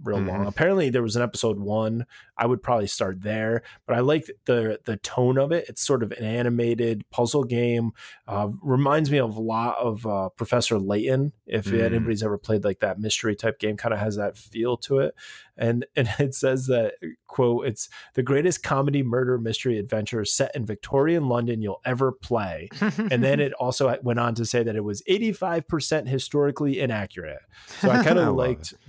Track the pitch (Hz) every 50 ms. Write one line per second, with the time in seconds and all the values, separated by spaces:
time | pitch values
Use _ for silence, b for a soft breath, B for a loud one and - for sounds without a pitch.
0 | 151 113 104 196 190 92 92 101 101 101 - - 160 180 196 190 160 127 120 127
1 | 117 113 104 120 120 113 - - - 113 104 101 101 101 104 110 110 110 113 117
2 | 120 B B B B B B - 113 123 127 110 - - 120 113 104 98 - -
3 | 113 95 95 92 95 104 107 110 110 113 117 117 B B B B B - 123 120
4 | 123 135 156 160 156 - - _ - - 123 117 110 110 107 - - - 107 101
5 | - - - - 123 123 131 135 139 147 165 170 - - 117 - - - 139 123
6 | 113 98 - - 113 107 113 120 120 120 117 120 120 117 117 113 120 117 113 104
7 | - _ - - 120 117 - 147 135 120 120 120 120 120 120 117 117 113 - B
8 | B B B B B - 104 101 104 101 117 - - 143 127 131 143 139 147 156
9 | 156 139 147 139 127 110 107 110 110 113 110 113 117 120 - - 123 120 110 104
10 | 120 110 101 98 95 92 - - 117 - 123 123 117 - 117 104 95 98 101 107
11 | 110 135 131 131 139 147 - _ _ - - 107 101 101 107 113 113 113 113 117
12 | 110 117 110 104 110 107 101 98 - - 110 101 92 104 95 - - 98 92 98
13 | 107 107 - - - 110 104 - - 113 104 - 107 107 104 - - 117 110 101
14 | 104 110 101 104 101 101 - - - - - 113 113 123 123 - - - 139 135
15 | 139 - - B B B B B B B B - 113 117 117 120 127 - - 151
16 | 127 110 - - 143 139 135 - - 135 131 131 131 131 127 120 113 104 - -
17 | - 80 - _ _ - - - 127 120 120 120 131 135 110 - - - B B
18 | B B B - 127 127 139 139 156 185 165 - - - 147 135 139 143 139 143
19 | 131 120 117 127 131 123 127 120 113 113 110 - - 127 117 107 98 - 113 110
20 | 104 - - 113 104 - - - 135 - - 143 113 101 107 - - - - 135
21 | 143 160 170 170 147 127 120 120 117 120 117 110 107 101 92 - - 127 127 120
22 | 131 131 - - - - 123 113 101 92 82 78 85 101 - - 202 214 143 175
23 | 226 202 135 117 127 135 143 147 143 135 - - - 127 123 - 139 127 123 -
24 | 127 120 117 117 117 120 113 113 117 - - 120 113 117 107 107 101 104 101 101
25 | - - 185 214 226 220 185 - 190 185 170 165 - - 170 156 - - 160 151
26 | 120 127 139 131 - - - 147 143 143 139 - 151 143 135 - 139 123 113 104
27 | 101 - - - 85 78 71 67 _ _ B B B B B B B 185 165 247
28 | 220 151 170 180 165 113 98 131 123 127 123 - - - - - -